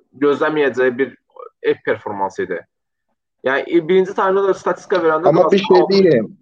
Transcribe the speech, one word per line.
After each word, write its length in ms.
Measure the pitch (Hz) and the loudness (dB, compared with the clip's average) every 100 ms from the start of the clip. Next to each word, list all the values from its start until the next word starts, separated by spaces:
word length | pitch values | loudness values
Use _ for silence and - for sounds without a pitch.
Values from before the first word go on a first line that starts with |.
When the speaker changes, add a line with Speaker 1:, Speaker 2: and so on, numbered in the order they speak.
| _ 127 | _ -4
Speaker 1:
gözləməyəcəyi 800 | 143 135 156 151 139 120 127 120 | -2 0 -2 0 -2 0 -2 -2
bir 160 | 127 - _ - - _ | -6 -8 _ -20 -20 _
ev 160 | 147 147 | -4 -4
performansı 640 | - 110 110 101 95 - | -4 -6 -8 -6 -6 -6
idi. 140 | 90 85 - _ _ _ _ _ _ _ | -8 -8 -12 _ _ _ _ _ _ _
Yəni, 200 | 127 135 - | -4 -4 -2
i-, 160 | 170 | -2
birinci 320 | 160 185 190 | 2 0 0
taymda 300 | 202 190 196 | -2 -2 0
da 100 | 196 | 0
statistika 440 | 185 185 175 - 185 | -2 -4 -6 -4 -2
verəndə 320 | 160 156 170 | 0 2 2
Speaker 2:
Amma 120 | 165 | 2
Speaker 1:
biraz 100 | 160 | 2
Speaker 2:
bir 60 | 196 | 2
şey 240 | - 180 | 4 2
Speaker 1:
altı- 120 | - | 4
Speaker 2:
deyim. 340 | 196 180 120 101 - | 4 4 2 -2 -10